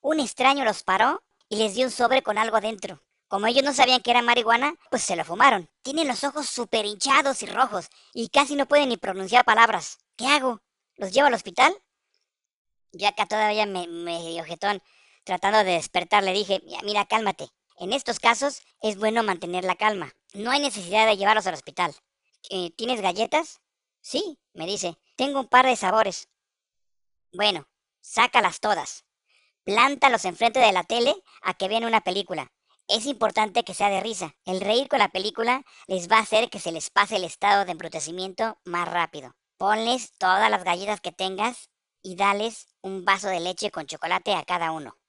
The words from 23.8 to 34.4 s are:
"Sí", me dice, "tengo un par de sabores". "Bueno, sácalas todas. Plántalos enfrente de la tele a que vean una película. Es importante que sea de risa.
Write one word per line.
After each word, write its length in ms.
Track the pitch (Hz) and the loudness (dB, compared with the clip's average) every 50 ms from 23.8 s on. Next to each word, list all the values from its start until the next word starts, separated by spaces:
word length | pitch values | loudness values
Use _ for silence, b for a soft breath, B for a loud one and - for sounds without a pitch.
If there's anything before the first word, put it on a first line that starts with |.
| _ _ _ _ | _ _ _ _
"Sí", 380 | _ - - 294 415 370 285 _ _ _ _ | _ -8 -6 -6 -6 -6 -10 _ _ _ _
me 120 | - 160 | -10 -8
dice, 320 | 175 202 202 180 175 160 _ _ _ _ | -6 -6 -4 -6 -6 -8 _ _ _ _
"tengo 240 | - 254 285 277 277 | -4 -4 -2 -2 -4
un 60 | 262 | -2
par 180 | - - 254 262 | 6 6 6 6
de 100 | 262 247 | 6 2
sabores". 540 | - 208 185 202 220 - 196 180 - - _ _ _ _ _ _ _ _ _ _ _ _ _ _ _ _ _ _ _ _ _ - | 2 0 0 2 2 2 0 -2 -8 -14 _ _ _ _ _ _ _ _ _ _ _ _ _ _ _ _ _ _ _ _ _ -6
"Bueno, 340 | 180 208 208 190 156 143 _ _ _ _ _ _ _ | 0 0 0 0 -2 -8 _ _ _ _ _ _ _
sácalas 580 | _ - - 226 233 254 - 247 208 180 - - | _ -8 0 0 0 4 4 2 2 2 -2 -2
todas. 440 | - 214 202 165 143 - - - _ _ _ _ _ _ _ _ _ _ _ _ _ | 0 0 0 0 -2 -8 -12 -16 _ _ _ _ _ _ _ _ _ _ _ _ _
Plántalos 600 | - 196 220 240 277 285 - - 269 240 214 - | 0 4 4 4 4 4 4 4 4 4 4 0
enfrente 340 | 185 170 - 226 233 220 262 | -2 -2 2 0 2 4 6
de 120 | 240 214 | 4 6
la 120 | 190 185 170 | 6 2 0
tele 320 | _ 226 240 240 262 320 392 b b b b | _ 0 2 2 0 0 -2 b b b b
a 140 | b - 185 | b -6 -4
que 120 | _ 190 | _ -4
vean 180 | 190 214 226 233 | -2 -2 -2 0
una 160 | 226 226 214 | 2 0 0
película. 500 | - - 180 196 196 - 185 156 131 - _ _ _ _ _ _ _ | 0 0 -4 -4 -4 -4 -6 -8 -8 -10 _ _ _ _ _ _ _
Es 200 | - 208 226 214 | -2 -2 -2 -2
importante 560 | 285 277 - 226 220 - 220 214 208 175 233 226 | -4 -2 0 -2 0 2 0 -2 0 0 -2 -2
que 100 | - 185 | -2 -4
sea 160 | - 208 202 | -2 0 0
de 100 | 196 190 | 0 0
risa. 360 | 202 226 220 185 185 151 _ _ | -4 -4 -8 -8 -10 -10 _ _